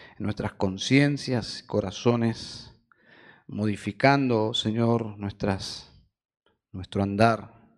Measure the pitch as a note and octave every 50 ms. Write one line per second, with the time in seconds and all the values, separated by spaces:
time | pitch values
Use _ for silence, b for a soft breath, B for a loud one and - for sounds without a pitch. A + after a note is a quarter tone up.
0 | B B B B G#2 G2+ G#2+ - G#2+ G2+ - - G2+ F#2+ F#2 G2 - - C3 C#3
1 | C#3+ C#3+ D3 C#3 - C3+ B2+ A2+ G2+ - - - - - - G#2 G2 F#2+ - -
2 | - B2 A#2+ A#2 A#2 A#2 A2+ - - - - - - - - _ _ _ b b
3 | b b b b b b b b b b G#2 G2+ G#2 G#2+ G2+ - - G#2 G2 -
4 | - C3+ C#3 C#3 C3+ B2+ A#2+ G#2+ G#2+ A2 - - - A2 G#2+ A#2 A#2 A#2 A#2 A#2
5 | A2+ G#2+ G#2 G2+ G2+ G2+ - - G2+ G2+ G2 F#2+ - - - - - - - -
6 | _ _ _ _ _ _ _ _ _ _ _ _ _ _ - F#2 F#2 - - G2+
7 | G2 G2+ G2+ G2+ A2 A#2 A2+ G#2+ G2+ - - - _ _ _